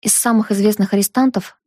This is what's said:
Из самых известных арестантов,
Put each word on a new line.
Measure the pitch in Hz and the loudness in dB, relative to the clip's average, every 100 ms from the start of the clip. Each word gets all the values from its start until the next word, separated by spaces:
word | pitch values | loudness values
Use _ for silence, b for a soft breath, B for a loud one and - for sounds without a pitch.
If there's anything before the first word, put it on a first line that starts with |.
Из | 214 | -4
самых | - 240 226 220 | -2 0 0 0
известных | 202 208 208 196 | 0 0 0 0
арестантов, | 202 196 254 262 208 - - | 0 0 0 0 0 -6 -8